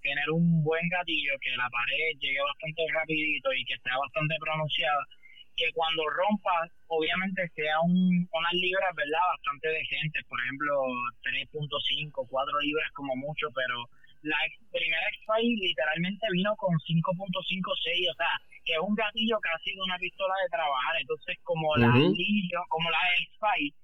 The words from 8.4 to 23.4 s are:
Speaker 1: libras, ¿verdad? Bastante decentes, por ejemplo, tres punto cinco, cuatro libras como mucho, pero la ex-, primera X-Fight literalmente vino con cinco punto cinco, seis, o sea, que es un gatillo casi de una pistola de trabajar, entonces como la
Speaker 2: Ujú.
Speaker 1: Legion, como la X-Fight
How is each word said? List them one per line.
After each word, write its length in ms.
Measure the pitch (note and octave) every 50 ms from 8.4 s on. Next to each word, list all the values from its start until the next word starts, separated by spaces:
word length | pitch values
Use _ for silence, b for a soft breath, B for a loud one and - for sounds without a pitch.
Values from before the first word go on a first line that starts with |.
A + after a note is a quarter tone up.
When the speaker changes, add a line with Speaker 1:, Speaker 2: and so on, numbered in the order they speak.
| E3 E3+ F3
Speaker 1:
libras, 400 | F3+ F3+ F3+ F3+ F#3+ F#3+ F#3 F3
¿verdad? 400 | D#3 D3+ D3 D3+ D#3+ F3+ F3+ E3
Bastante 320 | D3+ - C#3 C#3+ C#3+ - D#3+ D#3+
decentes, 480 | D#3+ D3 - - - - D#3 D3+ - - -
por 80 | C3+ A#2+ A#2+
ejemplo, 320 | B2 C3 C#3 D3 D3 D3 C#3 C3 B2+ B2+ B2 B2 A#2+ - - -
tres 240 | - - - C#3 -
punto 320 | - D3+ D3 C#3+ D3 C#3+
cinco, 480 | - - - - D3+ D3+ C#3+ - C3 A#2+
cuatro 320 | - C3 C#3 C#3+ C#3+ D3
libras 320 | D3 D3 D3 D#3 D3 C#3 -
como 240 | - C#3 C#3 C3
mucho, 320 | B2+ C3 C#3+ D3+ - D#3 D3+ B2+
pero 320 | C3+ B2+ B2+ B2 A#2+ A#2+ - b b b b b b - D3
la 80 | D#3 D3 D3+
ex-, 160 | - - - - -
primera 400 | - F3 - - - E3 - G#3 -
X-Fight 400 | - - - A3 A3 A#3 A#3+ A#3+
literalmente 680 | A3 F#3+ F3 - - D#3 D3+ D#3 E3 E3+ F3+ G#3 G#3 - A3 F#3
vino 160 | F3+ F#3 G#3 G#3+ -
con 160 | - F#3+ E3+ D#3+ -
cinco 320 | - E3 E3 D#3+ - F#3
punto 240 | F3 F#3+ G3 F3+ F#3+
cinco, 320 | F3 - - F#3+ F#3 G3 - -
seis, 240 | - D#3+ E3+ F3+ F3+ F3+ -
o 40 | -
sea, 160 | E3+ E3 - - - B B B
que 160 | B - D#3+
es 80 | D#3+ E3
un 80 | G3+ G#3+
gatillo 460 | G#3 A3 G#3 - - - A3 A3+ G#3+
casi 320 | - - E3 D#3+ - - F#3+
de 80 | F#3+
una 160 | F#3+ F#3 F#3
pistola 380 | F3+ F3+ F3+ - - G3 F#3 F#3+ G3 F#3+
de 80 | F3 E3+
trabajar, 480 | E3 D#3+ D3 C#3+ C3 C3 D3 E3 E3
entonces 400 | - - D#3+ D3+ - - F3+ -
como 360 | - - F3 E3 D#3+ D#3 D3+ B2+
la 80 | A#2+ A#2
Speaker 2:
Ujú. 240 | A#2+ A#2+ C#3+ F3+ G3+
Speaker 1:
Legion, 520 | G#3 F3+ G3 G#3 G#3 F#3+ F3 F3 F3 F3+ -
como 220 | - D#3+ E3 E3+ E3
la 80 | D#3+ F3+ F3+ F3 - -
X-Fight 480 | - - -